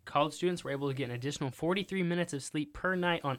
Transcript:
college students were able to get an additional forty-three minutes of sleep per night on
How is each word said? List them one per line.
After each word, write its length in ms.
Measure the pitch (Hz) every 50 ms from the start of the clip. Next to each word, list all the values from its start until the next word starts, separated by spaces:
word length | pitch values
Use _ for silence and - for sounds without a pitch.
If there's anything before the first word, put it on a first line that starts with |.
| _
college 300 | - - 143 151 156 147
students 300 | - 175 180 180 175 -
were 80 | 135
able 160 | 139 139 143
to 80 | 139 131
get 140 | 131 131 117
an 60 | 123
additional 360 | 123 123 143 139 - 143 131
forty-three 500 | - - 160 165 190 202 180 - 190 190
minutes 320 | 180 170 175 175 170 170 147
of 80 | 135
sleep 320 | - - - 151 147 - -
per 220 | - - 185 185
night 260 | 180 175 175 170 - -
on 140 | 139 131